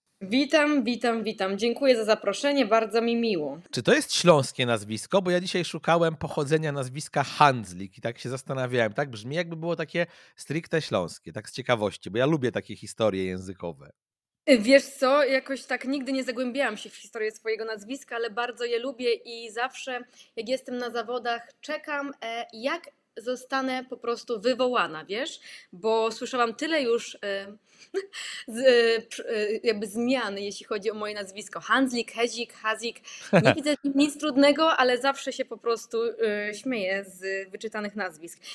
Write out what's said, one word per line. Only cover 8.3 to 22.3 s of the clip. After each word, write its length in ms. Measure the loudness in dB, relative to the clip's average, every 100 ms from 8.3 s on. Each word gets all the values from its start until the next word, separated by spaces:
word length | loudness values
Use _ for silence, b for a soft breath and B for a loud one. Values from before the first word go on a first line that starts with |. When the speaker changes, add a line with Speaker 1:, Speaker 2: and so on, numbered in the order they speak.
| -8 -6 -4 0 2 2
Speaker 2:
Tak 180 | 0 -4
brzmi, 260 | -6 -6 -4
jakby 200 | -4 -4
było 200 | -4 -4
takie 300 | -2 -2 -4 B B B
stricte 460 | -6 -6 -2 -2
śląskie, 500 | 0 0 -2 -6 -12
tak 180 | -12 -12
z 20 |
ciekawości, 580 | -6 0 2 2 -2 -6
bo 80 | 0
ja 80 | 2
lubię 260 | 2 0
takie 240 | -2 -6 -12
historie 480 | -10 0 2 2
językowe. 680 | -2 -4 -8 -8 -8 -8 -16 _ _ _ _ _ 4 6
Speaker 1:
Wiesz 260 | 8 6
co, 400 | 6 0 2 4
jakoś 400 | 4 2 -2 -8
tak 200 | -6 -6
nigdy 280 | -4 -4 -2
nie 120 | -4
zagłębiałam 520 | -4 -4 -4 -2 -2 -4
się 140 | -12
w 60 | -18
historię 340 | -12 -6 -6
swojego 320 | -6 -6 -4
nazwiska, 520 | -6 -10 -10 -12 -8 -6
ale 140 | -4
bardzo 340 | -4 -6 -4
je 140 | -4 -2
lubię 360 | -4 -4 -2
i 360 | -2 -4 -14 -10
zawsze, 540 | -6 -6 -6 -8 -8 -10 b b -10
jak 120 | -4
jestem 280 | -4 -4 -8
na 120 | -6
zawodach, 580 | -6 -4 -4 -4 -6 -8 _
czekam, 520 | -8 -8 -6 -6 -6 -8
e, 220 | -8